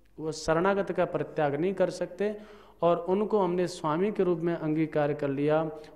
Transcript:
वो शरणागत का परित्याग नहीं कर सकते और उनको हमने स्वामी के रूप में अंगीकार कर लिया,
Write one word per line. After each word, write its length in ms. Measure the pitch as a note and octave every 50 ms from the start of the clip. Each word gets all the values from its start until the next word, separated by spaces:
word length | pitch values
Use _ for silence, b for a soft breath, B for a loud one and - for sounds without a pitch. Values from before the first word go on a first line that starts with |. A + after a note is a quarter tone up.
| _ _ _ -
वो 120 | D#3 D#3+
शरणागत 600 | D3+ - - D#3+ D#3+ E3 F3 G3 G3+ G3 F#3 -
का 140 | F3 F3+ F3
परित्याग 500 | F3 - D3 D3 - - D#3+ D3+ C#3+ C#3
नहीं 180 | D3 F3 G3 F#3+
कर 160 | - F#3 F3
सकते 480 | - - F3+ - - - G3+ G#3+ G#3 G#3 B B B B B B B -
और 160 | E3+ E3+ E3+
उनको 420 | E3+ - F3+ F#3 G3+ G#3+ G3+ A3 G#3
हमने 280 | F#3+ F3 F3 F3+ F3+
स्वामी 440 | E3 - - - D#3 D3 E3+ G3 G#3+
के 120 | G#3 G3+ F#3
रूप 160 | F3+ F3 D#3+
में 160 | E3 E3+ E3+
अंगीकार 580 | E3 D#3+ D#3 D3+ D#3+ D#3+ D#3 - D3+ D3 D3 D3
कर 140 | D3 C#3+
लिया, 440 | C#3 C#3 C#3 C#3+ D3+ D3+ D#3+ D#3+ D#3+ D3+ B B B B